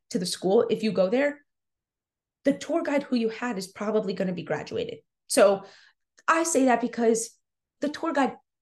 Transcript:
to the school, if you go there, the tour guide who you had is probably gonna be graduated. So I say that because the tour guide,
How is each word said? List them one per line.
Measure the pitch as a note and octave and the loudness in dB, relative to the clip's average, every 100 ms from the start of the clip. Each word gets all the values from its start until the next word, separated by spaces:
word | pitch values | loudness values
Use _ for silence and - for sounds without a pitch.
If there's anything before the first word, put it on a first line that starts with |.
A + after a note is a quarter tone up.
| - | -6
to | G3+ | -4
the | F3+ | -4
school, | - F3+ A3 - | -2 2 4 4
if | A3 | 0
you | A3 | -2
go | F#3 F#3 | 0 2
there, | B3 C#4+ C#4+ _ _ _ _ _ _ _ _ _ _ C#4 | 2 0 -4 _ _ _ _ _ _ _ _ _ _ 0
the | |
tour | - - E4 | 0 -2 -2
guide | E4 C#4 | 0 -2
who | - B3 | 0 -2
you | A3 | -2
had | - B3 F#3+ | -4 -6 -6
is | - | -10
probably | - G#3+ G#3+ F#3+ | -8 -2 -2 -2
gonna | F3+ F#3 | -4 -4
be | F3 | -4
graduated. | D3+ D3+ - G#2+ - - _ _ - | -6 -6 -6 -6 -6 -10 _ _ -2
So | C4 G3+ G3 - - _ _ _ _ - | 4 6 4 -4 -20 _ _ _ _ 0
I | E4 | 0
say | E4 C4+ C4 | 2 2 4
that | A#3 | 2
because | A#3+ A#3+ A3+ A3 - _ _ _ _ - | 0 0 2 2 -2 _ _ _ _ -6
the | C#4+ | -6
tour | - D#4+ | -4 -4
guide, | C#4+ B3 - _ _ | 0 -2 -4 _ _